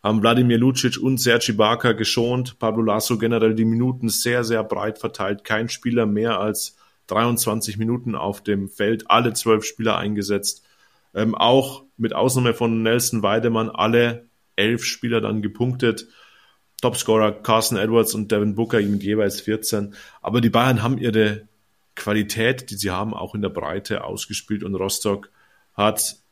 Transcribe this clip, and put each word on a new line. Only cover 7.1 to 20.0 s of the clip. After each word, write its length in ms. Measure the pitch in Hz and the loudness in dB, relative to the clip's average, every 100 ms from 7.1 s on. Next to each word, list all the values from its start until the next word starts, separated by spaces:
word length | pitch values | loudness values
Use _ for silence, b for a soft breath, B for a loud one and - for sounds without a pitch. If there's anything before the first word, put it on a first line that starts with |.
| 101 120 117 - 110 110 101 | 0 0 0 -2 -2 -4 -4
Minuten 360 | 113 120 123 | -2 -2 -4
auf 280 | 104 90 101 | -4 -4 -6
dem 260 | - 101 98 | -2 -2 -4
Feld, 420 | - 104 113 - | -2 -2 -2 2
alle 220 | 107 123 | 2 2
zwölf 320 | - 117 110 | -2 2 2
Spieler 320 | - - 110 104 | 2 -4 -2 -2
eingesetzt. 680 | 101 104 98 101 - - b b b b b 95 | -2 -4 -2 -2 -2 -8 b b b b b -2
Ähm, 180 | 110 | -2
auch 480 | - 113 131 135 - - - | 2 4 4 2 -10 -20 -4
mit 180 | 113 | -4
Ausnahme 400 | - 123 127 123 | 0 0 2 2
von 280 | 113 117 113 | 2 0 2
Nelson 420 | 110 120 117 117 | 2 2 0 0
Weidemann 460 | 101 110 117 113 113 | 2 2 2 0 -2
alle 560 | - 107 120 120 117 - _ _ | 0 2 4 2 -2 -12 _ _
elf 300 | - 104 117 | 0 2 2
Spieler 360 | - - 120 117 | -4 -6 -2 0
dann 220 | 107 107 | 0 -2
gepunktet. 640 | 104 - 123 127 120 110 - b b b b b _ - | -4 -2 -4 2 0 0 -6 b b b b b _ -2
Topscorer 500 | 123 - - 110 107 | -2 -2 2 4 4
Carson 460 | 101 - 110 110 107 | 0 0 2 2 0
Edwards 360 | 107 113 110 | 2 4 2
und 160 | 110 104 | -2 0
Devin 240 | 104 107 | 2 2
Booker 280 | 104 113 113 | 0 0 0
mit 200 | 104 101 | 0 -2
jeweils 380 | 98 107 101 98 | 0 0 0 -2
vierzehn. 540 | - 107 - 107 101 B | -4 -4 -2 -4 -4 B